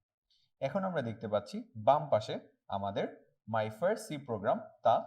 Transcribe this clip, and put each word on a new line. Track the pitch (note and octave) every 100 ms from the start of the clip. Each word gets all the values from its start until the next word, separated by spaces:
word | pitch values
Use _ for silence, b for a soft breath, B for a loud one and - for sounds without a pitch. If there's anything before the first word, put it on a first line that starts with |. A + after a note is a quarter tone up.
| _ _ _ _ _ - C3+
এখন | F#3+ F#3+
আমরা | E3 A#2
দেখতে | G#2+ A2
পাচ্ছি | G#2 - G#3 - A2 G#2+
বাম | D3 D3+
পাশে | A2 - D3+ - _ - G2
আমাদের | G2 G#2+ A3 - _ _ - A2
My | A2 A2
First | F3+ A3 -
C | D3 C3
Program | A2 G#2+ F#3 - - A#2
তা | B2+